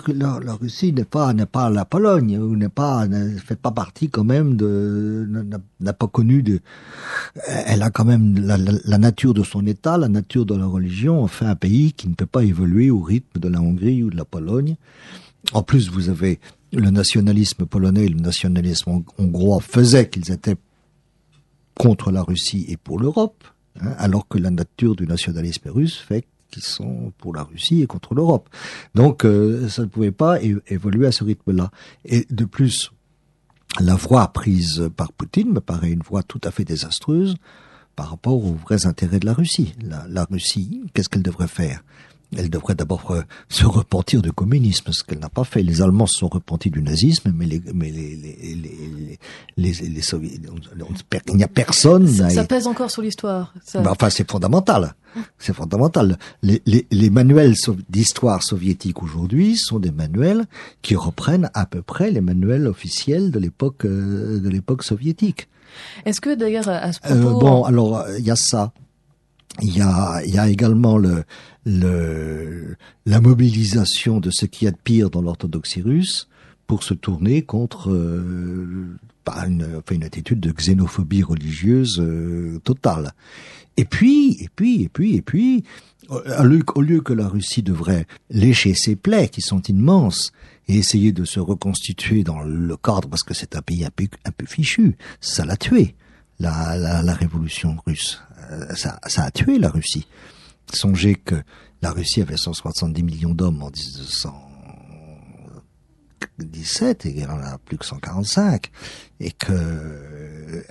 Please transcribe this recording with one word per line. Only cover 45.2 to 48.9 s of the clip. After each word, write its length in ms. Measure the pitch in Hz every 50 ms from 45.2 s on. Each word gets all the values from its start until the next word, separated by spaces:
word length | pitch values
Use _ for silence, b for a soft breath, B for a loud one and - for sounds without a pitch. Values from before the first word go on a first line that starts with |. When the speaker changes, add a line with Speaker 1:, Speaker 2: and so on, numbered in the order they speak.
| 78 78
Speaker 1:
pas 160 | - - 127
fait. 180 | - - 113 95
Les 200 | 87 82 80 95
Allemands 240 | 95 92 107 117
se 140 | 95 - -
sont 80 | 95 85
repentis 420 | - 90 - - 85 80 - 80
du 100 | 76 76
nazisme, 500 | 76 71 76 80 98 156 160 - - 104 87
mais 80 | 82 85
les, 180 | 82 78 85 87 85 92
mais 160 | 90 80 78
les, 260 | 78 80 78 73 78
les, 200 | 78 76 76 73 - - 85 82
les, 640 | 85 80 76 73 80 76 78